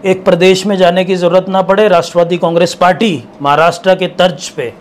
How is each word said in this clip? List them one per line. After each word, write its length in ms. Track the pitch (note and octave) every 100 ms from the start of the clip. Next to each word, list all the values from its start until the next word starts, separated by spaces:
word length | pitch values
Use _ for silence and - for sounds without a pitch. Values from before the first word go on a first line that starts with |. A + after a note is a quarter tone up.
| G3
एक 200 | F#3 G3
प्रदेश 400 | F3 F#3 F#3 G3
में 120 | G3
जाने 280 | F3+ F#3 F#3
की 100 | F#3
ज़रूरत 300 | F3 F3+ F#3
ना 120 | F#3+
पड़े। 260 | F#3 G3 G#3+
राष्ट्रवादी 500 | F3 E3+ F3 E3+ F3
कांग्रेस 360 | E3+ E3+ F3
पार्टी 500 | - F3+ F#3 A3+ D3+ A2+ -
महाराष्ट्र 540 | C#3+ D3 E3+ E3 F#3+ F#3
के 120 | F3+
तर्ज 420 | - F3+ - -
पे 240 | - A#2+ -